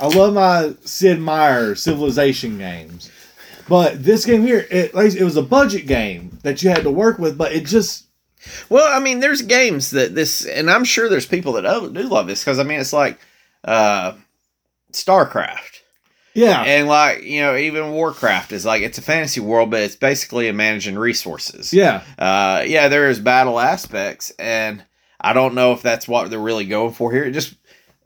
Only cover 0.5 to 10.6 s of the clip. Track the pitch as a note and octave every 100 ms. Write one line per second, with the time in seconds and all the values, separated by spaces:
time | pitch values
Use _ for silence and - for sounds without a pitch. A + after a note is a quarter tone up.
0.5 | F3 D#3 B2+ - - F#3 E3 D#3+ D#3 D3+
1.5 | B2+ A2+ G2+ E3 D3 D3 B2+ C#3 C3 A#2+
2.5 | G#2 F#2+ E2+ D#2+ E2+ - _ - _ -
3.5 | - - F3 E3 C3+ C#3 A3 A#3 A#3 A#3
4.5 | A3+ - F3+ E3+ F3+ G#3+ F#3 F#3 D3+ C3+
5.5 | C4 C#4 G3 C#3+ C3 G#2+ F2+ F2+ - C#3+
6.5 | C#3+ F#3 E3+ D#3 C#3+ A3 A3+ E3 C#3+ D#3
7.5 | D#3 D3 A3 F#3+ - _ _ _ _ -
8.5 | - - B3+ D4+ C#4 C4+ B3 C#4 C#4+ A3
9.5 | B3 B3+ D3+ C3 C#3 A#2 F2+ D#3 - -
10.5 | -